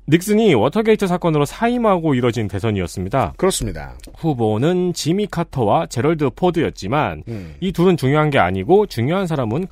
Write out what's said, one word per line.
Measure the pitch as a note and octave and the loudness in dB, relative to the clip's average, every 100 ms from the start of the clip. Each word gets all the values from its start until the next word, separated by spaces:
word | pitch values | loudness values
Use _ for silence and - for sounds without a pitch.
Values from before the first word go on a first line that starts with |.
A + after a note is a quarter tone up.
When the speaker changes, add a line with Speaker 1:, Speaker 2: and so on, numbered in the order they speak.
| - | 0
Speaker 1:
닉슨이 | E3+ G3 G#3 A3+ | 0 4 4 4
워터게이트 | A#2+ B2 G#3 A3 G#3+ F#3+ | 4 2 2 2 2 0
사건으로 | F3 E3+ D3+ | 0 0 0
사임하고 | C#3+ - A#3 B3 A3 F#3 D#3+ B2+ | 0 0 -2 2 2 2 2 2
이뤄진 | A#2+ A2+ G#2 | 2 0 -4
대선이었습니다. | F#2+ A2+ G2+ F2 - F#2 C3+ F#2 - | -2 -2 -2 -4 -6 -4 -2 -2 0
Speaker 2:
그렇습니다. | F#3 - A2 D#2 C#2 - - - | -2 -2 -6 -8 -12 -16 -20 -6
Speaker 1:
후보는 | D#3+ B2+ A2 G#2+ D3+ F3+ F3+ | -4 0 0 2 0 0 -2
지미 | - C#3+ F#3+ G#3 | -2 -2 -2 -2
카터와 | E3+ E3+ C#3+ G#2 C#3 E3+ | -4 -6 -2 2 2 0
제럴드 | A#2+ C#3 E3 C#3 | -2 0 0 -2
포드였지만 | - F3+ E3+ G#2+ - F#2 C#3+ A2+ D#2 F#2+ | 0 0 0 -2 -4 -4 -2 -2 -4 -10
Speaker 2:
음. | A2 E2 D2 | -12 -12 -8
Speaker 1:
이 | F#3+ | -6
둘은 | E3 F3+ E3+ | 2 2 4
중요한 | B2+ D3+ D3+ | 2 2 2
게 | C3+ | 2
아니고 | F2+ F#2+ G2 G3 G#3 | 2 0 4 4 4
중요한 | - A#2 F#3 F3+ | -2 -2 0 -2
사람은 | D3+ A2+ C3 F#3+ | -2 -2 -2 -4